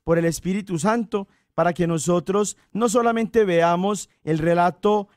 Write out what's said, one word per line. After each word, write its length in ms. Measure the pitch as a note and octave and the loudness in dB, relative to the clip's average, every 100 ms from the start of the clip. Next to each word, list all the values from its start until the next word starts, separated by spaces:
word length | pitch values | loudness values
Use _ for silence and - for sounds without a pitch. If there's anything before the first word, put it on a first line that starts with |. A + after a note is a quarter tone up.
por 140 | - E3 | -2 0
el 80 | E3 | 0
Espíritu 520 | D#3+ F3+ G3 F#3+ E3 | -2 -4 -6 -4 -4
Santo 500 | F#3+ A#3 G#3+ G3+ G3 _ _ | 0 -2 -2 -6 -8 _ _
para 180 | - E3+ | -2 0
que 140 | F3 E3+ | 0 -2
nosotros 720 | E3 E3+ F3 E3 G3 G3+ - _ | -2 0 -2 0 -2 -2 -6 _
no 180 | G3 A#3 | -2 0
solamente 560 | A#3 A#3 A3+ A3 A3+ G3+ | 2 0 0 0 2 2
veamos 640 | E3+ E3+ F3 G3 G#3 - _ | 4 2 2 0 -4 -8 _
el 160 | D3+ D#3+ | -4 -2
relato 720 | E3 F3 F3 F3 G#3 G#3 G3+ | 0 2 2 0 0 0 -2